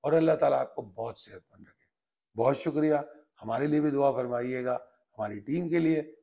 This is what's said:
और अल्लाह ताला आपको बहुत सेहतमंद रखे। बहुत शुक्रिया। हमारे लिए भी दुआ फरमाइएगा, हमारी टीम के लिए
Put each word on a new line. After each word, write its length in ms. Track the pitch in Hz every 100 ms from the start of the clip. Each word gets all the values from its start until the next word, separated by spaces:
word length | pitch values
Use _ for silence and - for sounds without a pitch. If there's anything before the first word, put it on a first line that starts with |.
और 100 | 147
अल्लाह 220 | 160 160 156
ताला 200 | 143 135
आपको 260 | 127 -
बहुत 360 | 110 95 117 -
सेहतमंद 480 | - - _ _ -
रखे। 180 | _ _ _ _ _ _ 107
बहुत 200 | 120 139
शुक्रिया। 480 | 165 143 151 147 143 - _ _
हमारे 260 | 107 117 147
लिए 140 | 151
भी 100 | 147
दुआ 200 | 139 139
फरमाइएगा, 600 | 123 123 120 123 127 123 123 - _ _ -
हमारी 220 | 107 107
टीम 280 | 107 160 170
के 100 | 170
लिए 220 | 160 156 151 -